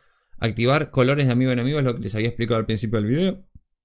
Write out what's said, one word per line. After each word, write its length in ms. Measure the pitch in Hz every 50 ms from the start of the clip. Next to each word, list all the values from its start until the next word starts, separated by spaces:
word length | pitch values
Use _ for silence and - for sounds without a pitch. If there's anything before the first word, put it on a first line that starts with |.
| _ _ _ _ _ _ - -
Activar 520 | - 113 107 110 117 123 139 151 151 -
colores 360 | - 135 123 127 139 147 143
de 60 | 127 120
amigo 200 | 123 127 131 127
en 80 | 120
amigo 180 | 120 131 147 151
es 60 | 135
lo 100 | 127 117
que 80 | 123 -
les 120 | 107 101
había 120 | 110 107 117
explicado 300 | 117 - 117 113 120 110
al 80 | 107
principio 340 | - 110 101 - 107 107 110
del 80 | 104 104
video. 400 | 123 156 185 190 - - - _ - - _ _ _ _